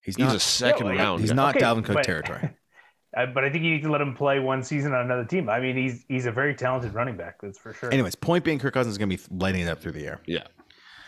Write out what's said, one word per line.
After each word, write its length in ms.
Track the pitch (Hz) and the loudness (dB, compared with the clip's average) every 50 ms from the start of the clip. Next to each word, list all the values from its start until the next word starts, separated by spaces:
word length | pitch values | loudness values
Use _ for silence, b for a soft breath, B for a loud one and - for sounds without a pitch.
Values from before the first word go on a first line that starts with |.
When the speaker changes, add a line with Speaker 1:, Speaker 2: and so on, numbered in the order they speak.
Speaker 1:
He's 140 | _ - 95 - | _ -8 -2 0
Speaker 2:
He's 80 | 127 | 2
Speaker 1:
not. 100 | 131 131 | 2 2
Speaker 2:
a 40 | 95 | 2
second 480 | - - - - 123 123 120 - 117 101 | 2 0 0 2 4 4 4 4 2 0
Speaker 3:
No, 80 | 95 | 2
Speaker 2:
round. 260 | 95 101 104 92 - | 2 2 2 2 2
Speaker 1:
He's 100 | - - - | 2 2 4
not 220 | 131 139 143 135 | 4 4 4 4
Speaker 3:
Okay, 80 | 277 - | 4 4
Speaker 1:
Dalvin 200 | 117 117 113 107 | 4 4 2 2
Cook 100 | - 104 | 0 2
Speaker 3:
but 80 | 98 92 | 2 2
Speaker 1:
territory. 440 | - 90 78 - - - - - 143 - | 0 0 -4 -4 -6 -6 -4 -6 -6 -6
Speaker 3:
<laughs> 40 | _ _ _ b b b b b b _ _ - | _ _ _ b b b b b b _ _ -4
Uh, 120 | 117 123 127 | -2 -2 -2
but 160 | 127 135 131 | 0 0 0
I 60 | 139 | 0
think 120 | 139 170 160 | 0 0 0
you 60 | 165 | 0
need 140 | 160 151 147 | 0 0 2
to 80 | 156 | 0
let 100 | 151 143 | 2 2
him 140 | 143 143 123 | 2 0 -2
play 240 | - 143 139 139 139 | 0 2 2 2 2
one 240 | 131 131 131 131 123 | 2 2 0 0 -2
season 280 | - 156 147 139 147 | -2 -2 -2 0 2
on 140 | 135 127 123 | 2 0 2
another 180 | 123 127 123 120 | 2 0 -2 -2
team. 240 | 113 175 185 165 110 | -2 -2 -2 0 0
I 120 | 104 120 | 0 0
mean, 180 | 127 131 127 131 | 0 -2 -2 0
he's, 260 | 127 131 120 117 _ _ | -2 -2 -4 -6 _ _
he's 160 | 131 127 127 | -4 -2 -2
a 60 | 123 | 0
very 240 | 110 123 135 147 135 | 0 0 0 0 0
talented 400 | - 131 127 131 131 120 113 98 | 0 -2 -2 0 0 -2 -4 -2
running 200 | 110 120 127 113 | -2 -4 -4 -4
back, 200 | 87 85 85 - _ - | -8 -10 -14 -14 _ -14
that's 160 | 101 98 - | -14 -14 -14
for 120 | _ 113 | _ -18
sure. 220 | 107 - - 123 117 | -14 -10 -4 0 2
Speaker 1:
Anyways, 220 | 135 123 90 - | 2 2 0 -2
point 280 | - - - 170 180 - | -4 0 2 2 2 2
being, 140 | 165 156 139 | 2 -2 0
Kirk 160 | 120 139 - | -2 -2 0
Cousins 200 | 131 127 117 104 | 0 0 0 0
is 40 | 101 | -2
gonna 180 | 107 101 92 | 0 0 0
be 40 | - - - | -2 -4 -10
lighting 320 | 92 92 92 95 95 92 | -4 -2 0 0 2 2
it 60 | 87 85 | 0 -2
up 120 | 82 80 | -2 -4
through 120 | - - | -6 -10
the 120 | 76 76 73 71 | -8 -8 -8 -10
air. 120 | 76 - - | -10 -12 -6
Speaker 2:
Yeah. 220 | - 85 82 - - _ _ - B B B B B B B B | -4 -4 -4 -4 -8 _ _ -20 B B B B B B B B